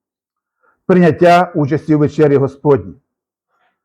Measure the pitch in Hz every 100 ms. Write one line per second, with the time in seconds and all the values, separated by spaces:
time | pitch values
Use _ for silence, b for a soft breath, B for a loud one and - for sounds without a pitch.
0 | _ _ _ _ _ _ _ _ - 185
1 | 175 147 170 175 180 175 147 147 - 151
2 | 147 - 151 139 135 - 151 139 92 -
3 | _ _ _ _ _ _ _ _